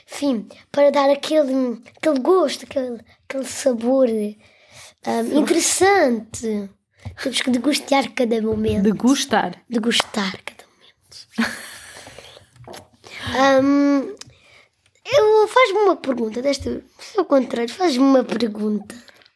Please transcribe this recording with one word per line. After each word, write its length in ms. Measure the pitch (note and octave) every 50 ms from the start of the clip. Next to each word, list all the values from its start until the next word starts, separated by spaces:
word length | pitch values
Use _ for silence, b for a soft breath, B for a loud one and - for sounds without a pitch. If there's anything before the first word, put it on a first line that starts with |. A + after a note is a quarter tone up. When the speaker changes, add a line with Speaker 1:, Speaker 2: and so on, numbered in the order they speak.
| B
Speaker 1:
fim, 420 | B - - C#4+ C#4+ B3+ G#3+ - B B B B B
para 200 | - C#4+ C#4+ C#4+
dar 180 | C#4 C#4+ C#4 C#4
aquele, 720 | C#4+ C#4 - - D#4 D#4 D4 B3+ C4 C4+ C4 B3 A3+ G#3+ - - - _
aquele 220 | - D#4+ D4 C4
gosto, 460 | A#3+ D4 F#4 F#4 D#4+ C4 - - -
aquele, 360 | - - C#4 B3+ B3 A#3+ A3 - b b b b -
aquele 180 | - C4+ B3+
sabor, 640 | - - - - C4 B3 A3+ A3+ A#3+ C4+ C4+ C4 A#3
hum, 1300 | A3+ G#3+ G#3 G#3 G#3+ _ _ _ _ _ _ _ - - - - - _ - A#3 A3+ A#3 B3 A#3+ C4 D4
interessante. 1300 | D4 - F4+ E4+ D#4+ - - - F4+ G4 G4+ F#4+ D#4 C4 A#3+ A3 A3 - - - A#3+ A3 G#3+ G#3 G3+ G3 _ _ _ _ B B B B B -
Temos 200 | - C#4 A#3 -
que 80 | - C4
degustar 640 | B3 C4 B3 C#4+ C#4 - - - C#4 C#4 A#3+ - -
cada 260 | - B3+ A3 A#3 A3+
momento. 420 | G#3+ A3 A3 G#3+ G#3+ A3 G#3+ G#3 F#3+
Speaker 2:
Degustar? 760 | A3 G3 - - B3 C#4 C4+ - - A3+ G3 - F3+ F3 - _ -
Speaker 1:
Degustar 680 | A#3 A#3+ G#3+ A#3 A3 - - - - A3 G3 F#3+ F#3+ - -
cada 180 | - - - - _
momento. 840 | _ _ _ _ _ _ _ _ - - - _ - - A3+ B B
<laughs> 200 | B B B B B B B B B B B B B B B B B B B B B - - - - - _ _ _ _ B B B B B B3
Hum, 800 | B3+ C4+ C4+ C4+ C4 C4+ C#4 C#4 C#4+ C#4+ C#4+ C#4+ C#4 B3+ - - - - b b b b b b b b b b _ _ _ _ _ -
eu, 420 | G4 B4 C#5 G#4+ G#4+ G#4+ G#4+ G#4+ G#4+
faz-me 320 | - B4+ C5 G4+ F#4 G#4
uma 160 | G#4+ F#4+ D#4+
pergunta, 460 | - - C4+ C4 A#3+ A#3 A3 G#3+ A#3
desta, 420 | B3+ C#4+ C4+ - - A#3+ A#3+ - - _ _ - - - - G#4
ao 80 | E4
contrário, 480 | - C#4+ C4+ A#3+ - - A#3+ A#3 A#3 -
faz-me 300 | - F#4 E4+ C4 A#3+ C4+
uma 200 | C#4 C4+ B3+ B3
pergunta. 680 | - - A3+ A#3+ G#3+ G#3 G#3 G#3 G#3+ G#3+ G3+ G3+ - - - b b b b b b b